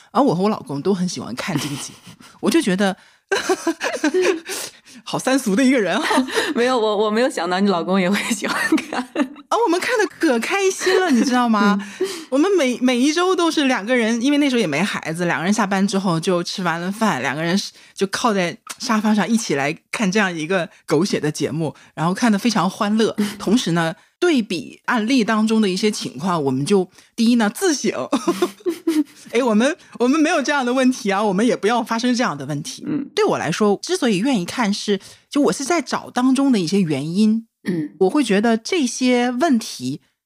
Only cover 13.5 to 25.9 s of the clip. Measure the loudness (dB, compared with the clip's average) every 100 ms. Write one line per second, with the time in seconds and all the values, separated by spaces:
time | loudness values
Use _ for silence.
13.5 | 0 0 0 0 0 2 0 2 2 2
14.5 | 2 0 0 -2 -4 -6 -2 -2 0 0
15.5 | 0 0 0 0 0 0 0 0 -2 -2
16.5 | -4 -4 -2 -6 -2 -2 0 -2 -4 -2
17.5 | -2 -4 -12 -20 -6 -4 -2 0 0 -2
18.5 | -6 -14 -10 -4 0 2 2 0 -2 -2
19.5 | -2 -2 -4 _ -4 0 0 0 -2 -2
20.5 | -2 -4 -10 -2 0 2 0 -2 -2 -4
21.5 | -4 -6 -8 -14 -4 -2 0 2 2 0
22.5 | 0 0 -2 0 2 0 0 -4 -4 0
23.5 | 0 2 0 -2 -4 _ _ 2 2 0
24.5 | -6 -8 -10 -4 -2 2 2 2 2 2
25.5 | 2 2 2 0